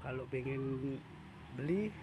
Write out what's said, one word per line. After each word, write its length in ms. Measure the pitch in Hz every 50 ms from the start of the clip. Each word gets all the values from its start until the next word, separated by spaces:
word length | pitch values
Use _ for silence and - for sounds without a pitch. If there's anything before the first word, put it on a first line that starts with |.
| -
Kalau 240 | 131 131 131 131 127
pengen 680 | - 131 123 135 135 135 135 135 135 131 131 139 135 - - - - - - - - - - - -
beli 380 | 127 135 147 175 196 214 214 208 -